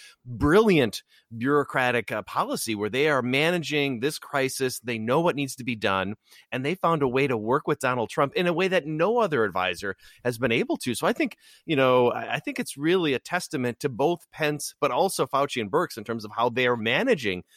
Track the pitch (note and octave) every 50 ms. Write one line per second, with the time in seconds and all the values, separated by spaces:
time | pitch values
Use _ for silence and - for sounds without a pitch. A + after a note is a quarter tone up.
0 | - - - _ _ B2 A#2+ G#2 C#3+ D3 E3 G#3 A3+ A3 F#3 D3+ B2+ G#2 - -
1 | - _ _ _ _ _ A2+ A2+ A#2 C3+ D3 D3 C3+ - - C#3+ B2+ B2 B2 A#2+
2 | G#2+ - B2 G#2+ G2 - - B2+ F#3 B3 C#4+ G3 - A#2 A2 G2+ G#2 G#2+ G2 C3
3 | D3 D#3 D3 C3 A#2+ B2 B2+ C3+ D3+ E3 F3+ F3 D3 C3+ D3+ D3 C#3+ C#3 C3 A2
4 | A#2 D3+ D3+ - - - - C#3 C3+ C3+ - - C3+ B2+ - - - A#2+ A#2+ A2
5 | A2 A2+ B2+ D#3+ E3 F3 B2+ C#3 C#3+ C3+ - - A#2+ A#2 A#2+ G#2+ G#2 G#2 F#2+ F#2+
6 | F#2 G2 G#2+ - _ _ - - - _ - B2+ B2+ C#3+ F3+ - - E3+ E3 D3+
7 | C#3 B2+ A#2+ C3+ C#3+ C#3 B2 A2 G#2 A2 C3 D3+ - - D3+ - - B2+ B2+ B2
8 | A2+ G#2+ - D#3+ C#3+ C3+ - F#3 F3+ F3 E3+ D#3+ F#3+ F#3+ F#3 F3+ C#3 D3+ D#3 D#3
9 | E3 G3+ A#3 B3 A3+ F#3 D3+ B2 A2 G2+ E2+ F#2 F#2 F#2 F2+ - - G2 F#2+ -
10 | - - - _ - B2 B2 A2+ B2+ A#2+ A2+ C3+ G#3+ C#4+ E4 - - B2+ A#2 -
11 | D3 F3+ A#3+ - D#4+ A3 - - _ - - - _ - D#3+ C#3 C3+ B2+ B2+ B2+
12 | B2 A#2+ - A#2+ A2+ A2 A#2 C#3 - D4 C4+ - - - - C#3 C#3+ D#3+ F3+ F#3+
13 | E3+ D3+ C3 A#2+ - - E3+ F3+ - - - C#3 B2 B2 A2+ - - C#3+ A#2+ G2
14 | C#3 E3 F3 E3+ - _ - - D#3+ D3 D3+ C#3+ - - - _ D3+ C3+ B2 C3+
15 | F3 G3 - - D3+ B2+ - C3+ C#3+ C#3+ - B2+ G#2+ G2 G#2+ D#3+ F3 - - A2+
16 | G#2 - A#2 A#2 G#2 G#2 - A2+ A#2 A#2+ A#2 B2+ B2+ B2 B2 A#2 G#2+ A2+ B2 D#3+
17 | A3 C4+ A#3 D3+ B2 G2+ F#2 F2+ - _ _